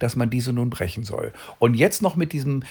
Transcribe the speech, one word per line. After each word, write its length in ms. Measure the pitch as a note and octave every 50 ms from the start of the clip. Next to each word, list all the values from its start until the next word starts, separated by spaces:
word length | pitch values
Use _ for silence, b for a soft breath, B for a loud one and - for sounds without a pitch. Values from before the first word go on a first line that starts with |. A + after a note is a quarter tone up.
dass 160 | A#2+ A#2+ -
man 140 | B2+ A#2+ A2+
diese 220 | A#2+ B2 A#2+ B2+
nun 180 | A#2+ A#2+ A#2+ B2
brechen 340 | - - - F2 - A#2 A2+
soll. 280 | G2 - - - - B B B B B -
Und 140 | - A#2+ A#2
jetzt 280 | A2+ D#3+ G#3+ - -
noch 140 | G#3 F3+ D#3
mit 160 | F3 E3 D#3
diesem 320 | - D3 C3 C#3+ C#3 C3+ B B